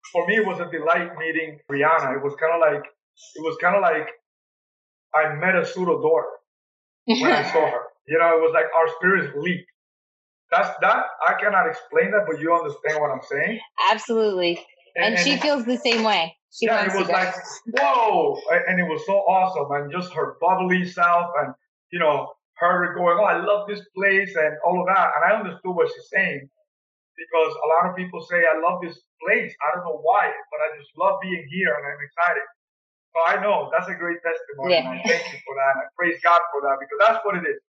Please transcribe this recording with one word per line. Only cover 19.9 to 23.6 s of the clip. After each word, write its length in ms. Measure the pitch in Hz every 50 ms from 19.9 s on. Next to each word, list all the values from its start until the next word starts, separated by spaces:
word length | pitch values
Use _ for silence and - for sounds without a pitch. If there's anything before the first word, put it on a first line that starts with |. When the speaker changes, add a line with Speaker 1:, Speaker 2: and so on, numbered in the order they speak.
Speaker 1:
just 200 | 147 180 180 180 -
her 220 | 160 143 139 - -
bubbly 460 | 165 175 185 185 185 180 180 180 180 175
self 400 | - 180 175 175 170 175 170 170 131 147 -
and, 100 | 120 - _ _ _ _ _ _ _
you 60 | - 175
know, 320 | 170 151 143 135 131 - - _ _ _ _
her 380 | - 170 175 180 180 175 175 175
going, 220 | 180 180 170 170 208
"Oh, 40 | 214 185
I 100 | 170 175 185
love 240 | 208 208 208